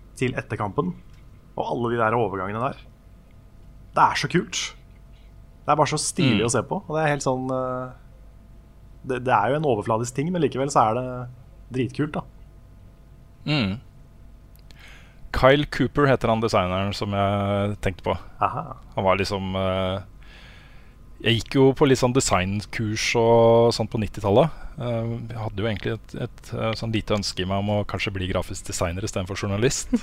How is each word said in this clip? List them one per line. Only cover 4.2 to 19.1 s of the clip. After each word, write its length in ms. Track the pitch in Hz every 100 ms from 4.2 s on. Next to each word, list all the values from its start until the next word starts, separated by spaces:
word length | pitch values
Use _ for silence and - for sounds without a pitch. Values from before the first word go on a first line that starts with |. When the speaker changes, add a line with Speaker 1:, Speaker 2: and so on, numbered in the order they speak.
Speaker 1:
så 80 | 139
kult. 300 | 175 - - - - - - - - - - - -
Det 60 | -
er 60 | 151
bare 100 | 139
så 80 | 147
stilig 400 | - - 143 101
Speaker 2:
Mm. 20 |
Speaker 1:
å 60 | 117
se 100 | 123 -
på, 140 | 190
og 80 | - 156
det 80 |
er 80 | 156
helt 100 | 143
sånn, 220 | 139 131 131
eh, 440 | 131 127 127 127 123 - - - - - - - - - - 127
det, 160 | 127
det 80 | 127
er 160 | 113 107
jo 20 | 147
en 120 | 151
overfladisk 420 | 107 101 113 120 -
ting, 100 | 160
men 100 | 180
likevel 260 | 135 123 143
så 140 | 151 110
er 80 | 120
det 80 | 127 127 123 - - - - 127
dritkult, 340 | 123 - 151
da. 100 | 175 - - - - - - - - - - - - -
Speaker 2:
Mm. 320 | 151 98 110 - - - - - - - - - - - - - - -
Kyle 320 | - 127 143 147
Cooper 400 | - 127 147 139
heter 180 | 123 113
han 120 | 110
designeren 500 | 113 107 90 92 101
som 220 | 101 104
jeg 640 | 101 98 101 101 101 101 104
tenkte 220 | 101 -
på. 160 | 101 95 - -
Speaker 1:
Aha. 340 | 101 123 160 - - -
Speaker 2:
Han 80 |
var 100 | 95